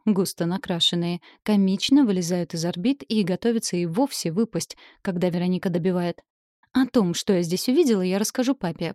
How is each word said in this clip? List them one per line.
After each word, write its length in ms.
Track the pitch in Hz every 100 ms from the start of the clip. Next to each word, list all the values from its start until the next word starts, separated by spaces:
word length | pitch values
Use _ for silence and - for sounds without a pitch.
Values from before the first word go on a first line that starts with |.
густо 400 | - 196 175 -
накрашенные, 800 | 170 185 - 170 - 175 170 175 - _
комично 600 | - 208 190 190 - 277
вылезают 480 | 240 185 170 180 170
из 140 | 165 170
орбит 360 | 175 220 285 -
и 140 | 220
готовятся 560 | 180 180 233 233 - 180
и 80 | 170
вовсе 440 | 175 277 - 170
выпасть, 460 | 165 226 165 - - - _
когда 300 | - 175 180
Вероника 400 | 175 180 180 190
добивает: 500 | 170 175 180 175 - _ _ _ _ _
"О 100 | 262
том, 300 | 262 247 180
что 180 | 170 -
я 80 | 185
здесь 300 | 170 180 -
увидела, 320 | 277 294 202
я 160 | 185 190
расскажу 360 | 220 - 254
папе. 400 | 277 175 160 165